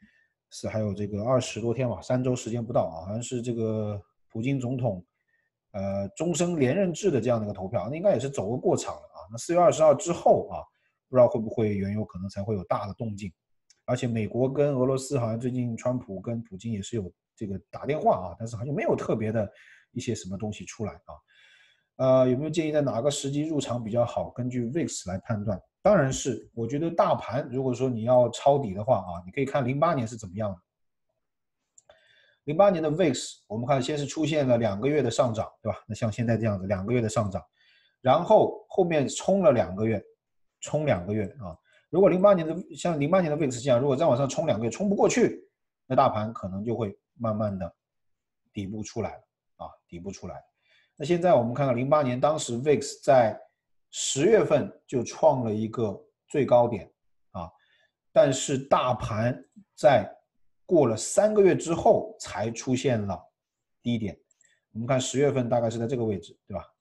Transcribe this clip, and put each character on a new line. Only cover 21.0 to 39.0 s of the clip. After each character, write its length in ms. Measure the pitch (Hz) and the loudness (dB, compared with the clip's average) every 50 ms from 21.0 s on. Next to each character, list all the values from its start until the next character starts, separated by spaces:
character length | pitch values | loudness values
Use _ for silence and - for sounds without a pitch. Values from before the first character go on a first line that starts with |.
| _ - 78 78 _ _ _ _ _ _ _ _ _ _ _ _ _ _ _ - | _ -20 -20 -20 _ _ _ _ _ _ _ _ _ _ _ _ _ _ _ 0
呃， 300 | 131 131 131 131 127 127 | 4 6 6 6 6 6
有 80 | 127 127 | 4 2
没 60 | 151 | 0
有 60 | 156 | -2
建 180 | 156 170 160 156 | -2 -2 -2 0
议 40 | |
在 80 | 151 151 | 2 2
哪 220 | 143 135 151 170 | 2 2 0 0
个 80 | - 147 | 0 0
时 220 | 143 - - 139 | 0 0 -2 -4
机 100 | 139 147 | -2 -2
入 180 | 151 160 160 143 | -2 -2 -2 -2
场 240 | 127 - 113 120 117 | -2 -4 -4 -6 -4
比 60 | 107 | -2
较 160 | 98 123 120 | 0 0 0
好？ 240 | 117 - - 90 82 | 0 0 -4 -6 -6
根 180 | - - 120 127 | -6 -6 -6 -4
据 200 | 123 123 120 113 | -2 -2 -4 -2
vix 420 | 135 170 143 127 - - - 90 | -2 -2 -2 -4 -4 -8 -8 -8
来 80 | 90 95 | -8 -6
判 260 | - - 113 104 104 | -4 -4 -4 -2 -2
断。 160 | 107 98 87 - _ _ _ | -4 -4 -6 -8 _ _ _
当 160 | - 190 214 185 | 2 4 6 6
然 160 | 139 131 131 | 4 2 0
是， 340 | - - 143 117 - - - _ | -4 -4 -4 -4 -6 -8 -12 _
我 140 | - 117 113 | -6 -6 -4
觉 100 | 135 147 | -4 -4
得 140 | 160 170 | -4 -2
大 240 | 170 - 208 180 147 | 0 2 2 2 2
盘 340 | 135 - - 117 - 127 - | 0 -2 -4 -6 -6 -6 -4
如 120 | 117 131 135 | -4 -4 -2
果 100 | 131 120 | -2 -2
说 160 | 117 131 135 | 0 -2 -2
你 140 | 123 110 110 | -2 -2 0
要 260 | 120 127 123 123 117 | 4 6 6 6 4
抄 300 | 117 - - 139 143 143 | 2 2 2 4 4 4
底 160 | 135 104 90 | 2 -2 -6
的 80 | 98 110 | -4 0
话 140 | 120 127 101 | 2 2 2
啊， 200 | 95 92 85 85 87 | 0 -4 -10 -12 -12
你 60 | 90 | -8
可 100 | - - | -6 -4
以 40 | 139 | -4
看 220 | 131 - 147 131 120 | -2 -2 -2 -2 -2
零 120 | 135 143 | 0 0
八 160 | 160 165 170 | 2 2 2
年 120 | 139 120 110 | 0 -2 -6
是 80 | 127 | -8
怎 140 | 117 - 95 | -12 -14 -10
么 60 | 85 | -8
样 160 | 104 110 104 | -6 -6 -6
的。 60 | 95 87 _ _ _ _ _ _ _ _ _ _ _ _ _ _ _ _ _ _ _ _ _ _ _ _ _ _ _ _ _ _ _ _ _ _ _ _ _ | -6 -10 _ _ _ _ _ _ _ _ _ _ _ _ _ _ _ _ _ _ _ _ _ _ _ _ _ _ _ _ _ _ _ _ _ _ _ _ _
零 120 | - 151 | -2 2
八 140 | 160 196 202 | 4 6 6
年 140 | 190 165 160 | 4 4 0
的 80 | 156 | 0
vix， 460 | 147 165 190 156 123 - - - - - _ - | 0 2 2 2 2 0 -4 -10 -14 -18 _ -10
我 100 | 104 113 | -8 -6
们 80 | 123 | -2
看 160 | 123 143 135 | 0 0 0
先 160 | 123 - 151 147 | 0 -2 -4 -4
是 80 | 143 | -4
出 180 | 139 - 160 156 143 | -4 -4 -2 -2 0
现 200 | 160 151 143 127 | 0 2 2 4
了 120 | 123 - | 2 2
两 200 | 117 107 98 101 | 2 0 -2 -2
个 80 | 110 139 | -2 0
月 140 | 151 151 | 2 2
的 80 | 127 117 | 0 2
上 240 | 110 - 139 123 113 | 2 2 0 0 0
涨， 180 | 107 - - - _ | -4 -6 -6 -10 _
对 120 | - 110 | -6 -6
吧？ 80 | 98 - - - | -6 -6 -8 -12
那 80 | 107 | -8
像 160 | - - 113 | -4 -4 -4
现 160 | 101 - 117 113 | -2 -2 0 0
在 100 | 117 104 | 0 0
这 80 | 110 | 0
样 140 | 113 101 95 | 0 -2 -2
子， 80 | 92 95 | -2 -2
两 180 | 104 92 95 | -4 -2 -2
个 80 | 104 123 | 0 0
月 80 | 123 | 0
的 80 | 113 107 | 0 0
上 220 | - - 107 101 | 0 0 -2 -2
涨， 120 | 90 95 - _ _ _ _ _ _ _ _ _ _ _ | -4 -8 -10 _ _ _ _ _ _ _ _ _ _ _
然 240 | - 123 135 - 175 | 2 4 4 4 4
后 400 | - 220 202 135 98 - - - _ | 6 6 6 6 4 0 -6 -14 _
后 160 | - - 185 | 0 0 2
面 240 | 170 165 151 | 2 2 0